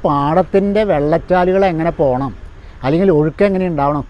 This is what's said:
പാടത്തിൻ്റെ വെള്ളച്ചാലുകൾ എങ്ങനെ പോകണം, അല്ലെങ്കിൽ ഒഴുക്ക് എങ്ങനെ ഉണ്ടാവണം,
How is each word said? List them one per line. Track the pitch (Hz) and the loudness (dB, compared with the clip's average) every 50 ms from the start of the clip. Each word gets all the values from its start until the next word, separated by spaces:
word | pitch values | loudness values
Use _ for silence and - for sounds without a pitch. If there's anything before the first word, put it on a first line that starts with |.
| - | 0
പാടത്തിൻ്റെ | 165 147 143 143 147 160 185 185 - - 196 196 202 202 214 220 | 0 0 0 0 2 2 0 0 2 0 0 0 2 0 0 0
വെള്ളച്ചാലുകൾ | 202 165 143 143 151 156 135 - - 180 180 180 185 185 196 196 | 0 0 0 0 0 0 -2 0 0 0 2 2 2 2 2 2
എങ്ങനെ | 190 165 160 165 170 | 0 0 0 -2 -2
പോകണം, | 160 - 156 135 127 131 139 127 - - - - - - - - - - - | 0 0 0 0 0 -2 -4 -6 -8 -12 -16 -18 -20 -20 -20 -20 -14 -6 -2
അല്ലെങ്കിൽ | 135 156 170 196 196 | 0 0 2 2 4
ഒഴുക്ക് | 165 147 151 160 - - 202 | 4 2 2 0 0 0 0
എങ്ങനെ | 202 190 185 185 | 2 2 0 -2
ഉണ്ടാവണം, | 180 165 143 139 143 151 143 139 | -2 -2 0 0 0 0 -2 -4